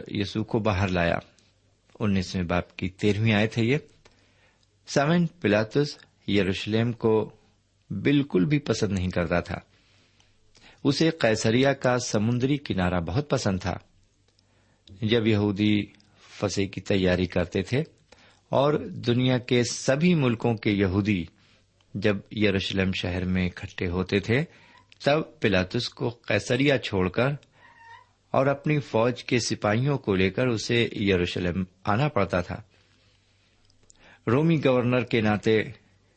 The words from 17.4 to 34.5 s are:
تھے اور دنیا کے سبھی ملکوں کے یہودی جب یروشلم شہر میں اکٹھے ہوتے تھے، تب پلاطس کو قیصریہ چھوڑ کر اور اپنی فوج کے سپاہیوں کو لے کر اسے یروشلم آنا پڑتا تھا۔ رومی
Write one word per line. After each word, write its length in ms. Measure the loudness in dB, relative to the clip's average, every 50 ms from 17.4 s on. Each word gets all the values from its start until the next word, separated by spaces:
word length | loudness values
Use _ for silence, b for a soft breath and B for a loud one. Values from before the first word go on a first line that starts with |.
| -4 -2 -4 -6
تھے 220 | -4 -2 -2 -4 -4 -4 _ _ _ b b b b b b b b _
اور 240 | 0 0 2 2 0 -2 -4 -8
دنیا 480 | -12 -8 -2 0 0 2 2 2 0 0
کے 260 | 0 0 0 2 2
سبھی 520 | 0 -4 -4 0 0 0 2 4 2 4
ملکوں 380 | 4 2 2 0 0 0 -2 -2
کے 180 | 0 0 0
یہودی 540 | 2 2 2 2 2 0 0 2 0 -2 -2 -8 _ b b b b b b b _ _ _ _ _
جب 240 | -2 0 0 0 0 -4 -10
یروشلم 600 | -4 0 0 2 2 0 -2 -2 -2 0 0 0
شہر 340 | -2 -4 -4 -4 -4 -4 -2
میں 200 | -2 0 0 0
اکٹھے 420 | -2 -4 -8 -14 -14 -8 -6 -6 -4
ہوتے 320 | -2 -4 -2 0 -2 -2
تھے، 240 | 0 0 0 0 -2 -4 B B B B B B B B B _ 0
تب 180 | 2 2 2 0 -6 -10 _
پلاطس 500 | -2 2 2 2 0 0 -2 -6 -6 -6
کو 200 | -8 -6 -6 -6
قیصریہ 640 | -6 -8 _ -2 -2 -2 0 0 0 2 2 2 2 0
چھوڑ 320 | -2 -2 -2 0 0 0
کر 200 | 0 0 0 0 -2 -6 -12 _ B B B B B B B B B B B B B _ _ _
اور 160 | 0 0 2 2
اپنی 320 | 0 -2 -2 -2 -2 -2
فوج 440 | -2 -2 0 0 2 2 0 -4 -6
کے 160 | -2 -2 -2
سپاہیوں 580 | 0 -2 -6 -2 0 0 0 0 0 -2 -2 -2
کو 180 | 0 0 2
لے 140 | 2 2 2
کر 180 | 2 0 -2 0
اسے 400 | -2 -2 -2 -2 0 0 0 0 -2
یروشلم 680 | -2 2 2 2 2 2 0 -2 -4 -4 -2 -2 -4 -6 -6 _ _ _
آنا 240 | -2 0 0 0 0
پڑتا 340 | 0 0 -2 0 0 -4
تھا۔ 200 | -4 -4 -8 -12 -12 _ _ _ _ _ _ _ _ _ _ _ _ _ _ _ _ _ _ _ _ _ _ _ _ _ b b b b b b b 0
رومی 380 | 2 2 4 4